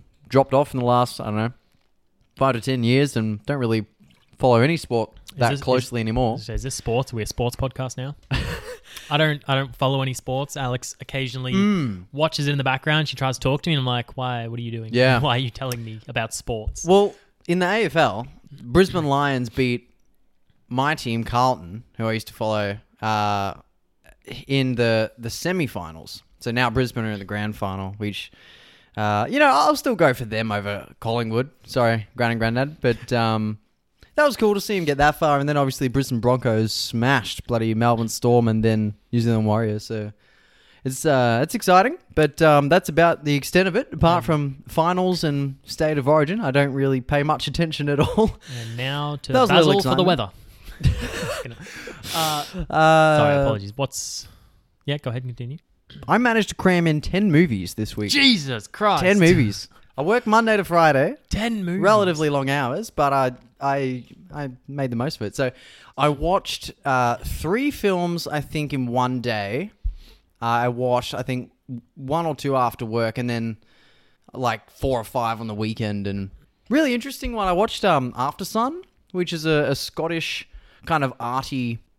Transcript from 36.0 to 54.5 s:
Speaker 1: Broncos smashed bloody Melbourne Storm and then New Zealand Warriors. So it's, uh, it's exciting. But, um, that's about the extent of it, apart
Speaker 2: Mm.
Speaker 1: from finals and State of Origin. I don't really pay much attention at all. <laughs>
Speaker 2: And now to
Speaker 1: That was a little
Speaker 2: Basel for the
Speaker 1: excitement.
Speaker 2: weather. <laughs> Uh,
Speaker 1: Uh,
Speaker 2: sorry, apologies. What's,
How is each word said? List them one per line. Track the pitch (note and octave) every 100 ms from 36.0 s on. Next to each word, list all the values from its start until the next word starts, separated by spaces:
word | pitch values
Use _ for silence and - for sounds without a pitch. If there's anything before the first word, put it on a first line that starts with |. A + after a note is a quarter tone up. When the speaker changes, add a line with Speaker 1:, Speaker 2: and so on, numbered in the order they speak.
| C3 A#2+
Speaker 1:
Broncos | A#2+ B2+ A#2+ A2 A2
smashed | - - A2+ B2+ C3 - -
bloody | - A#2 A2+
Melbourne | A2 A#2+ A#2 A2+
Storm | - A#2+ A#2+ A2+
and | A2
then | A2 A2 G#2+ G#2 _
New | A#2+
Zealand | A#2 A2+
Warriors. | G#2+ A2 A2 G#2+
So | - A2 G#2 - _ _ _ _ _ _
it's, | C3 C3
uh, | D#3+ C3 A#2+ A#2
it's | E3
exciting. | A3+ F#3+ F#3 A#3+ F4+ _
But, | D#3+ D3+ -
um, | D#3+ D3 C#3+
that's | F#3 -
about | D3+ E3+ -
the | D3
extent | C#3+ - F3+ F#3+
of |
it, | G3+ -
apart | D#3+ E3+ F3
Speaker 2:
Mm. |
Speaker 1:
from | - D3+ C#3+ C3+ -
finals | E3 E3 F3+ F#3 F3
and | D#3 C#3+ C#3 C3+
State | - - D#3 D3
of | C3
Origin. | D#3 D3 A3
I | D3
don't | C#3 C#3+
really | C3+ C3+ C3
pay | - D3
much | D3 D3 D3
attention | D#3+ E3 D3+ C#3+
at | C#3+
all. | - G3 A3 -
<laughs> | - B2
Speaker 2:
And | A2+ A#2
now | C3+ C#3+ D3 C#3
to | -
Speaker 1:
That | -
was | C#3+
a |
little | D#3+ E3
Speaker 2:
Basel | G3 -
for | F#3
the |
Speaker 1:
excitement. | F3+
Speaker 2:
weather. | D3 G2+ - - - -
<laughs> | - - - - - A#4+ D5+ A#2+ A#2+ F#3 - - - -
Uh, | E3 D#3 D3+ C#3+ F#3 D3+
Speaker 1:
Uh, | D#3 D#3+ D#3+ D#3 D3+
Speaker 2:
sorry, | D3
apologies. | C#3+ C#3 G#2+ G2+
What's, | B2+ C3+ - - - - - _